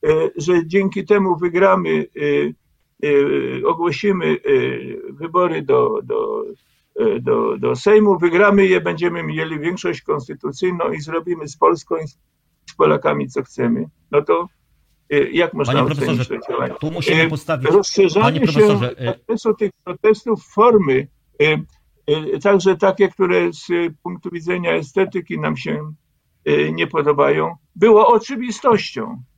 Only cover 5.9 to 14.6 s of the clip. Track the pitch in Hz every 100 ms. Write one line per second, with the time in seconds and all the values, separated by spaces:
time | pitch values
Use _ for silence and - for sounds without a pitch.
5.9 | 110 123 57 55 55 55 - _ _ _
6.9 | - 113 98 123 117 113 110 123 123 202
7.9 | 214 214 180 170 170 202 202 190 185 165
8.9 | 160 175 170 160 156 160 156 156 185 180
9.9 | 151 - 151 131 139 156 135 185 175 165
10.9 | 165 147 165 165 170 151 - 165 170 -
11.9 | 165 156 _ _ _ _ _ - - 156
12.9 | 147 156 147 135 139 135 - 123 117 -
13.9 | _ _ 147 147 170 175 _